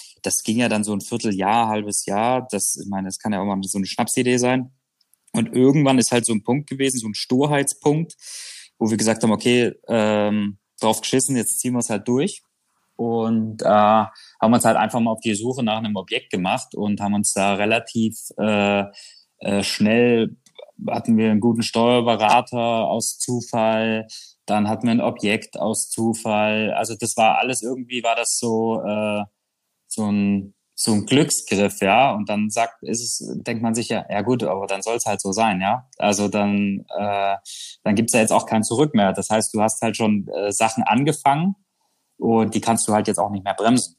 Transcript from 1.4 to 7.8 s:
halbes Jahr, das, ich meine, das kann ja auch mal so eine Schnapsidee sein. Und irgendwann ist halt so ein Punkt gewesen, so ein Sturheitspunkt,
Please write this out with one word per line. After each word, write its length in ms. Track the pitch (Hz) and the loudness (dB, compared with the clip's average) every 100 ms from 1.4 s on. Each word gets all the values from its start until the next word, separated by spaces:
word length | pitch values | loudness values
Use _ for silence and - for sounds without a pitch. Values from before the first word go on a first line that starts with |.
| 98 117 110 | 2 2 2
halbes 360 | 107 104 101 - | -2 -4 -6 -4
Jahr, 420 | 101 117 127 123 | -2 0 0 -2
das, 240 | 101 - - | -4 -4 -6
ich 140 | 98 | -6
meine, 180 | 98 95 | -6 -6
das 100 | - | -6
kann 140 | 110 | -4
ja 80 | 98 | -2
auch 60 | 101 | -2
mal 120 | 98 | -2
so 160 | 95 101 | -4 -4
eine 100 | 95 | -4
Schnapsidee 500 | - 120 - 123 123 | -4 -2 -2 0 2
sein. 340 | 123 131 127 _ _ _ _ _ _ | 2 0 -2 _ _ _ _ _ _
Und 240 | 113 113 123 | -4 -2 4
irgendwann 440 | 131 139 135 131 | 4 6 4 4
ist 120 | 117 | 2
halt 140 | 120 117 | 0 0
so 80 | |
ein 100 | 110 | -2
Punkt 260 | - 135 147 | -2 -2 -4
gewesen, 300 | 135 135 127 | -4 -2 -2
so 80 | 113 | -6
ein 60 | |
Sturheitspunkt, 1040 | 101 - 131 147 143 139 - | -8 -2 0 2 0 -2 -2